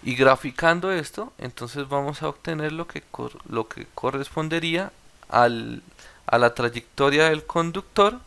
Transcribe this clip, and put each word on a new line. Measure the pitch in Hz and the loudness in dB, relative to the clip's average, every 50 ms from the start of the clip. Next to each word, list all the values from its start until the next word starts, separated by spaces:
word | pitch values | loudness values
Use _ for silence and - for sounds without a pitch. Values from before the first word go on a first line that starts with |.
Y | - 131 127 | -4 -6 0
graficando | 123 135 135 131 131 - 147 120 - - 165 165 175 175 190 | 4 6 6 6 4 2 -10 -8 0 2 2 2 2 0 -2
esto, | 190 175 151 - - - 208 262 _ _ | -2 -2 -4 -6 -8 -10 -12 -12 _ _
entonces | - 123 - - 123 120 120 143 143 131 | -12 -12 -10 -10 -12 -10 -8 -10 -8 -4
vamos | 139 139 139 143 151 - 156 | -4 -2 -2 -4 -6 -6 -6
a | 151 | -8
obtener | 143 - _ - 165 156 151 151 | -8 -8 _ -8 -6 -4 -6 -6
lo | 156 160 170 170 | -6 -8 -10 -10
que | - 151 | -10 -14
cor-, | - _ - - 123 123 - - - - | -14 _ -12 -10 -10 -10 -12 -16 -16 -6
lo | 113 113 110 - | -4 -6 -4 -6
que | - - - - _ | -8 -16 -16 -14 _
correspondería | - - 123 131 139 139 - - 160 156 156 160 170 165 170 165 170 190 202 - - _ - _ - - - | -4 -4 -4 -4 -4 -8 -6 -6 -6 -4 -2 -2 -2 -2 -2 -2 -2 -4 -6 -10 -18 _ -20 _ -20 -14 -2
al, | - 113 123 120 120 113 113 117 117 113 - - _ _ - - - - _ | 2 4 4 4 2 0 -6 -8 -10 -12 -14 -18 _ _ -20 -20 -20 -14 _
a | - - 117 | 0 2 4
la | 123 120 - | 4 4 4
trayectoria | - 123 120 117 120 - _ _ - 139 139 143 147 160 160 | 2 -2 -2 -2 -4 -14 _ _ 2 2 2 4 4 4 4
del | 156 156 151 | 4 0 -4
conductor | - - 170 165 170 165 190 - - _ - 202 208 226 247 - | -4 -2 -2 -2 0 -2 -6 -10 -4 _ 4 4 4 4 -2 -16